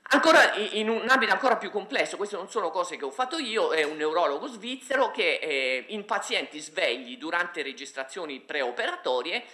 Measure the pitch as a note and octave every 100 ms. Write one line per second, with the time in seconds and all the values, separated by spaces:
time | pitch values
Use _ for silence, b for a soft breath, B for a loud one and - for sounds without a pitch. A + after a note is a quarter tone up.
0 | - C#4 D#4+ D#4+ A3+ G3 G#3 G#3+ A3 A3+
1 | A#3 C4 G#3 F#3+ B3+ A3 G3 G#3 G3 A#3+
2 | D#3 E3+ G3+ G3 G3 A3+ E3+ F3+ F3 C#3
3 | C#3 - B3+ D#4+ B3 A3 D#3+ D#3+ D3 D#3
4 | D#3 E3 D#3 C#3+ C4+ A3+ A#3 C4 - C4+
5 | A#3+ - F3 C#3 D#3 C3+ B2+ B2+ A#2 G#3
6 | G3+ G#3 - F#3+ C3+ D3+ - F#3+ D3+ B2+
7 | B2 B2+ D#3 E3+ E3+ D#3+ C3+ B2+ C#3 C3+
8 | C3+ G3 D#3 C3 - D3 B2 - A3+ F4
9 | D3+ B2+ D#3 A3+ B